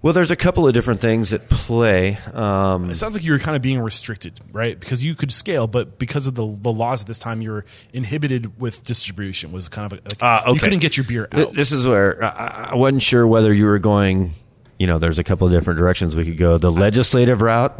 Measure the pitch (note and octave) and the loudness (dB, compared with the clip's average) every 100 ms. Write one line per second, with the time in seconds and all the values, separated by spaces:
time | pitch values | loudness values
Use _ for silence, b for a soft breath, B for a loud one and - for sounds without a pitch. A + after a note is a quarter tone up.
0 | D3+ E3+ E3 F3 F3+ F3+ D#3 A#2+ A#2+ G#2+ | 2 2 2 2 2 4 4 4 2 0
1 | A#2 A2+ A2 G#2 - - - A#2 A#2 F#2+ | 2 0 0 -4 0 -2 0 0 4 4
2 | F#2 G#2 - - G#2 G2 F#2+ F#2 F2+ E2+ | 2 -2 -10 -6 -2 0 0 -2 -4 -6
3 | G#3+ G#3+ E3 C#3+ - D3+ B2+ C3 A2+ - | -6 -6 -2 0 0 -2 -2 -2 -4 -6
4 | - A2 F2+ - - - A#2 F2 - B2 | -8 -12 -14 -18 -16 -6 -6 -6 -6 -4
5 | C#3+ D#3+ C3+ - - E3 A2+ A#2+ - - | -4 -4 -4 -4 -2 -2 0 -2 -4 -8
6 | B2 D3 C3+ A#2+ A2 G#2 A2+ A2 A#2 B2 | -6 -4 -4 -4 -6 -4 -4 -2 -2 -4
7 | G2+ A2+ A#2 A2+ A2 G#2+ - B B B2+ | -8 -12 -8 -8 -8 -10 -12 B B -10
8 | A#2 D3+ D3 B2+ A2+ - B2 - - A#2 | -6 -4 -2 -4 -6 -8 -10 -10 -8 -8
9 | - F#2 G2 F#2+ D2+ F2+ E2+ - G#2 F#2+ | -8 -10 -8 -8 -10 -12 -12 -10 -10 -12
10 | - G2 A#2+ A2+ B2 C3 C#3+ F#3+ D#3 - | -12 -2 2 2 2 2 2 0 0 -2
11 | A#2+ A#2 G#2+ C#3+ D#3 - C#3 C#3+ B2 A2 | -4 -4 -4 -2 -2 0 -2 0 2 2
12 | G2 - A2+ D#2+ A2+ - - B2 C3+ C3+ | 2 0 -6 -6 -12 -10 -6 0 2 2
13 | - B2 A#2 A2+ A2 G#2 G#2 G#2 G#2+ G2+ | 2 4 6 6 6 4 4 2 2 2
14 | G2 F#2+ F2+ D#2+ _ _ _ _ F#2 E2 | 2 2 -2 -6 _ _ _ _ 0 2
15 | E2 D#2+ E2+ F2+ F#2 F2 E2 E2 F2 F2+ | 0 0 0 2 4 4 2 2 2 2
16 | F2 D#2 E2 E2 F2 E2+ F2 E2+ G2+ A2 | -2 -2 -4 2 4 4 4 4 2 2
17 | B2 B2+ B2 A#2+ A2+ A#2 B2+ | 2 4 4 4 2 2 0